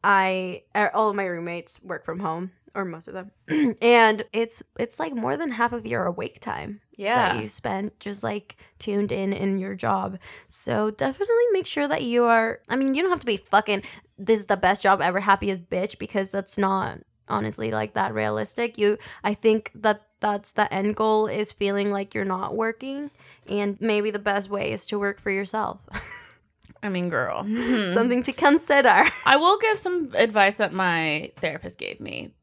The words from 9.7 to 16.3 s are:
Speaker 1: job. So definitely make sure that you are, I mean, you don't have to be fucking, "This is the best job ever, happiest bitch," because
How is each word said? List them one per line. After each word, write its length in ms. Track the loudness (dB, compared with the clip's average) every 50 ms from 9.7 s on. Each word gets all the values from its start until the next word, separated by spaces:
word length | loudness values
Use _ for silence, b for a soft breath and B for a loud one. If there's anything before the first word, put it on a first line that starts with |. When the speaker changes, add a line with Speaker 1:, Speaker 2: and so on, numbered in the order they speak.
| -8
Speaker 1:
job. 440 | -4 -2 0 0 0 -2 -4 -8 -10 B B B B B B
So 420 | -12 -10 -6 -2 -2 0 0 -2
definitely 440 | -2 -2 -2 -2 -2 -2 -2 2 2 2 4 4
make 140 | 2 0 0
sure 220 | -2 -2 -2 0 0
that 140 | 0 -2
you 220 | 0 0 2 2 4
are, 360 | 6 4 4 4 0 -4 -8 _ -4
I 80 | -2
mean, 180 | 0 0 0 2
you 60 | 0
don't 100 | 2 0
have 80 | 0 0
to 60 | 0
be 120 | -2 -2 -2
fucking, 440 | -2 _ 2 2 4 4 -2 -2 B B B B B _ _ -10
"This 220 | 2 2 2 2
is 60 | 4
the 120 | 0 0 2
best 240 | 4 2 2 4
job 180 | 4 4 4 4
ever, 200 | 2 0 0 0
happiest 500 | 4 4 2 4 2 -4 -4 -4 -6 _
bitch," 280 | -4 -4 -4 -4 -6 _
because 320 | -12 -4 -4 -4 -4 -2